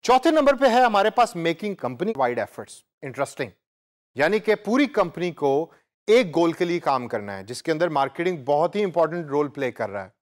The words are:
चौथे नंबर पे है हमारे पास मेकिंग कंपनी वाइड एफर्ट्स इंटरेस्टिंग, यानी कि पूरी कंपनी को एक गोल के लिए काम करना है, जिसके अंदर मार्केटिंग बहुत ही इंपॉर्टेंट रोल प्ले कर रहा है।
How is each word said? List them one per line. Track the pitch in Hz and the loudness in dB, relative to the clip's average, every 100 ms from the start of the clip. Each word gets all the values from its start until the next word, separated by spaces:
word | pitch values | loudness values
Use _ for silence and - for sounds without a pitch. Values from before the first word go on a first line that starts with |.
चौथे | - 254 320 | 4 4 4
नंबर | 311 277 277 | 4 4 4
पे | 269 | 4
है | 233 247 | 6 4
हमारे | 208 208 | 4 2
पास | 214 233 175 | 2 0 0
मेकिंग | 165 165 208 190 | -2 -2 -6 -6
कंपनी | 123 123 196 220 | -8 -4 -4 0
वाइड | 123 120 | 0 0
एफर्ट्स | 101 - 104 - _ _ | -6 -10 -18 -20 _ _
इंटरेस्टिंग, | 143 120 135 - 120 _ _ _ _ _ _ 120 | -12 -8 -8 -6 -10 _ _ _ _ _ _ -2
यानी | 151 214 | 0 0
कि | 220 202 | 0 -2
पूरी | - 247 285 | 0 0 0
कंपनी | - 180 165 175 | 0 -2 -2 -8
को | 156 143 139 165 _ _ _ - | -2 0 0 -2 _ _ _ 2
एक | 226 202 | 4 4
गोल | 170 170 | 2 0
के | - 175 | 0 -2
लिए | 170 | -2
काम | 156 131 120 | -2 -2 -2
करना | 110 101 | -8 -8
है, | 98 | -12
जिसके | 95 120 - | -12 -10 -4
अंदर | 156 175 | -2 0
मार्केटिंग | 147 135 - 170 170 127 | 0 -2 -2 -4 -4 -2
बहुत | 147 165 202 | 0 0 -2
ही | |
इंपॉर्टेंट | 202 170 160 175 151 | -2 0 0 -2 -4
रोल | 143 147 | -2 -2
प्ले | 139 131 | -4 -6
कर | 117 107 | -4 -8
रहा | 98 | -6
है। | 95 _ | -12 _